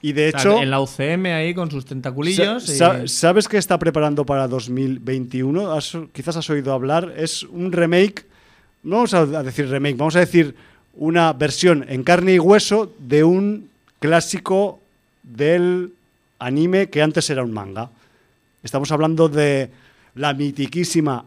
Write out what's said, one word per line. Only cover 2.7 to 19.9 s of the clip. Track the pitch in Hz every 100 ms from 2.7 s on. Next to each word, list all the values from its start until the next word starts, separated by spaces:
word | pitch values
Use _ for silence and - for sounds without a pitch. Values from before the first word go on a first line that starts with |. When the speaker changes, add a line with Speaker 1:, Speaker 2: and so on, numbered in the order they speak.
Speaker 2:
y | 139
Speaker 1:
sa-, | 170 131 123
¿sabes | - 165 180 202
qué | 208
está | - 175
preparando | 165 156 151 147 139
para | 139 135
dos | 127 117
mil | 123 131 131
veintiuno? | 117 131 127 127 131 160 202
Has, | 156 - 170 156
quizás | - 139 165
has | 156
oído | 147 131
hablar, | 135 131 160 175 151
es | 156 -
un | - 170 180
remake, | 175 170 175 202 - - _ _ _ _ _
no | - 202
vamos | 240
a, | 185
a | 151 156
decir | 131 123 139
remake, | 135 143 123
vamos | 151
a | 160
decir | 175 175 151 127 _ _ _
una | - 151 170 165
versión | 135 147 - 180 156 131
en | 131
carne | 123 180 185
y | 185
hueso | 170 208 - 208 202 -
de | 131 147
un | 160 185 202 214 - _ _ _
clásico | 147 165 165 185 - 190 202 - _ _ _ _
del | - 117 147 175 180 180 180 _ _ _ _ _
anime | 123 139 170 185 196
que | 147
antes | 156 156 -
era | 135
un | 123
manga. | 110 98 98 120 _ _ _ _ _ _ _
Estamos | - 139 139
hablando | 151 160 160 165
de | 147 147 139 127 _ _